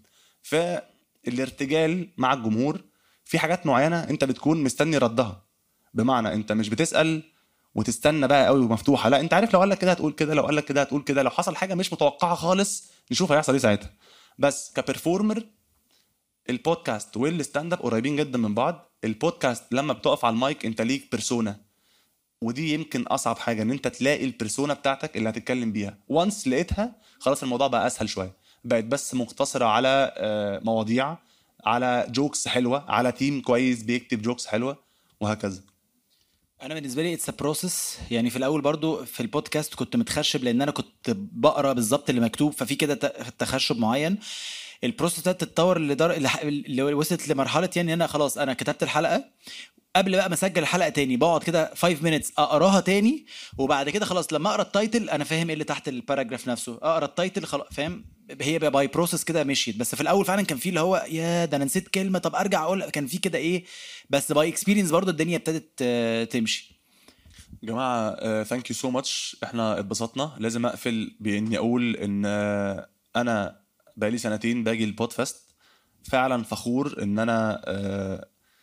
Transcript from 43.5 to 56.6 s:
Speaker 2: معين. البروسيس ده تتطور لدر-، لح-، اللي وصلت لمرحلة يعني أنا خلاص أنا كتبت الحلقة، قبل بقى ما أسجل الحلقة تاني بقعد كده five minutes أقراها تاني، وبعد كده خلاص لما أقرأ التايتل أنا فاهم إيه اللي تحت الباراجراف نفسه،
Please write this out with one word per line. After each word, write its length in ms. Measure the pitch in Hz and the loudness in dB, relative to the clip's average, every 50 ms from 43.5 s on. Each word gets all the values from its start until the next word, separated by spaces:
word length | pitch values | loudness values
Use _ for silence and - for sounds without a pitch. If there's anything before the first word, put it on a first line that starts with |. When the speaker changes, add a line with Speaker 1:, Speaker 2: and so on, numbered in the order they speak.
| 131 131 - - 123 117 | 0 0 0 0 0 2
Speaker 2:
معين. 400 | 113 110 123 143 151 175 202 202 - - - - - - - - - - - - 123 | 2 2 2 2 2 0 -2 -2 -6 -10 -12 -12 -12 -12 -12 -12 -14 -18 -8 -4 -4
البروسيس 400 | 120 - - 156 175 - 160 - | -4 -2 0 -2 -2 -2 0 0
ده 80 | 185 | -2
تتطور 460 | 185 - 165 - - 165 170 185 180 170 | 0 -2 -4 -2 2 4 4 4 4 4
لدر-، 440 | 156 143 139 139 160 175 151 160 | 2 0 2 2 2 2 2 2
لح-، 180 | 135 127 - - | 0 0 0 -2
اللي 400 | 151 147 147 143 - 147 131 127 | -2 -4 -4 -4 -4 -4 -2 0
وصلت 460 | 139 147 147 143 156 - 175 - - 143 | 0 2 2 0 0 0 -2 0 0 0
لمرحلة 420 | 147 135 131 117 131 156 185 180 - | 2 2 2 2 2 2 2 2 0
يعني 180 | 175 175 165 160 | 0 0 0 2
أنا 120 | 170 165 | 0 0
خلاص 320 | - 151 151 147 135 - 151 | 0 2 2 0 0 0 0
أنا 160 | 143 135 123 | -2 -2 -2
كتبت 280 | - 131 147 143 - | -2 -2 -4 -2 -2
الحلقة، 420 | 165 135 - 151 165 139 175 269 269 - _ _ - - - - - - _ _ _ _ - | -2 0 2 2 2 2 2 0 -2 -6 _ _ -20 -18 -16 -16 -18 -20 _ _ _ _ 2
قبل 200 | 185 190 190 185 | 2 4 4 2
بقى 120 | 190 185 185 | 2 2 2
ما 60 | 160 | 0
أسجل 280 | - 185 196 165 175 | 0 0 0 2 0
الحلقة 260 | 147 - 170 185 175 151 | 2 2 2 2 2 2
تاني 280 | 120 147 139 131 127 | 2 2 2 2 4
بقعد 260 | 120 156 170 165 143 | 4 4 4 4 2
كده 280 | - 170 165 160 160 - - | 2 2 2 2 0 0 0
five 240 | - 170 180 165 139 | 2 2 2 2 2
minutes 280 | 165 165 156 135 - - - 151 | 2 2 2 0 0 -2 0 0
أقراها 420 | 147 127 151 147 175 196 196 185 | 2 4 4 6 6 6 6 6
تاني، 460 | 185 185 196 202 208 240 311 - - - - - - - - 123 | 4 4 4 4 4 4 2 0 -4 -12 -18 -18 -18 -10 -4 -2
وبعد 320 | 135 135 147 139 139 147 | 0 0 0 0 0 -2
كده 140 | 165 208 202 | -2 -2 -2
خلاص 280 | - 185 175 156 - | -2 0 -2 -2 -2
لما 180 | 160 147 170 214 | -2 0 0 0
أقرأ 120 | 208 214 | 0 0
التايتل 480 | 185 - - 202 220 214 226 233 196 147 | -2 0 0 0 0 2 0 -2 0 -2
أنا 140 | 156 147 143 | -2 -2 -2
فاهم 220 | - 160 165 170 | -2 -2 -2 -2
إيه 60 | 165 | -2
اللي 120 | 156 156 147 | -4 -4 -4
تحت 240 | - 143 - - 147 | -4 -6 -6 -6 -8
الباراجراف 600 | 127 120 - - 139 135 127 110 131 120 - 127 | -8 -6 -4 -2 -2 -2 -2 -4 -6 -8 -6 -6
نفسه، 260 | 120 113 | -6 -4